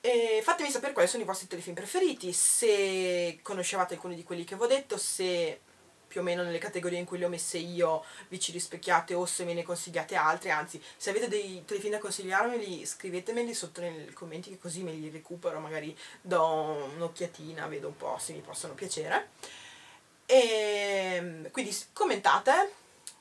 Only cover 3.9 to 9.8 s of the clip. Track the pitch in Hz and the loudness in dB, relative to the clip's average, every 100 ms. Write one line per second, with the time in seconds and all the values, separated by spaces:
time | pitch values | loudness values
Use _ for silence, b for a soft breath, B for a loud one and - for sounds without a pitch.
3.9 | 170 180 170 170 175 170 196 233 269 277 | -2 -8 -10 -8 -8 -6 -2 4 2 2
4.9 | 190 - - 185 180 165 - _ - - | -4 -2 -2 0 2 0 -4 _ -20 -20
5.9 | _ _ - 175 175 175 165 202 185 175 | _ _ -4 -2 0 0 -2 -4 -4 -2
6.9 | 175 175 180 175 170 - 175 170 175 165 | -4 -4 0 4 4 4 -2 -2 2 4
7.9 | 160 B B B 185 - 170 - 170 - | 4 B B B -4 -4 -4 -8 -6 4
8.9 | 170 165 175 180 - 175 170 170 175 | 4 4 -2 0 -2 -2 -4 -4 -6